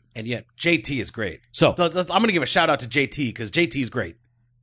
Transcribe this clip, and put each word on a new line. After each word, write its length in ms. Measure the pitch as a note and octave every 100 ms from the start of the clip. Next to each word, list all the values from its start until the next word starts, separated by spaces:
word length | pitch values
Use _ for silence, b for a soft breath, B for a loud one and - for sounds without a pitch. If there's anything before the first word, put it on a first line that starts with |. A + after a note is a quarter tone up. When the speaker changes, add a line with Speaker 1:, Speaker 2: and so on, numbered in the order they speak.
| _
Speaker 1:
And 100 | A2+ A2+
yet, 160 | A2+ - -
J 220 | E3+ E3
T 220 | C3+ C#3
is 100 | G2
great. 300 | A#2 G2+ - _
Speaker 2:
So 240 | - B2+ A#2
Speaker 1:
So, 120 | E3+
th-, 60 |
th-, 120 | F3 F3
I'm 80 | F#3
gonna 80 | A3+
give 120 | F3
a 20 | B2+
shout 240 | F#3 E3
out 80 | C#3
to 80 | A#2+
J 200 | C#3+ C3+
T 240 | - B2
'cause 180 | G2+ G#2+
J 160 | D#3 E3+
T 140 | C#3
is 100 | A#2
great. 260 | B2+ F2+ - _ _ _ _